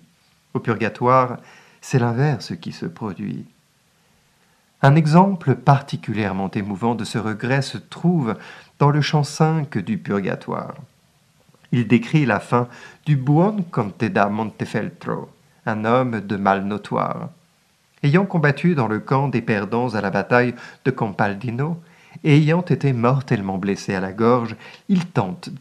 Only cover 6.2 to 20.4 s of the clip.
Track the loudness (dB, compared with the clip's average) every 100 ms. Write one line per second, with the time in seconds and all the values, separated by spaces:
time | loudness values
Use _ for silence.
6.2 | -2 -2 -4 -4 -6 -4 -2 -2 -4 -4
7.2 | -4 -4 -2 -2 -2 -8 -14 -2 0 2
8.2 | 0 -4 -8 -20 -12 0 2 2 2 0
9.2 | 0 0 2 0 -2 -6 -4 -6 -2 -2
10.2 | -2 -6 -6 -8 -8 -14 -20 _ _ _
11.2 | _ _ _ _ -4 -2 2 2 4 2
12.2 | 2 0 2 0 0 -8 -20 -10 0 0
13.2 | 4 4 4 0 -4 -4 -4 -2 -2 2
14.2 | 0 0 -4 -6 -6 -4 -6 -10 -8 -8
15.2 | -8 _ _ _ -6 -2 2 2 2 -4
16.2 | -4 -2 2 2 0 -6 -4 -2 -2 -4
17.2 | -10 -14 _ _ _ _ _ _ 2 2
18.2 | 2 0 -2 0 0 2 0 -2 0 0
19.2 | 0 -2 -2 -2 -2 -4 -2 -2 -2 -2
20.2 | 2 2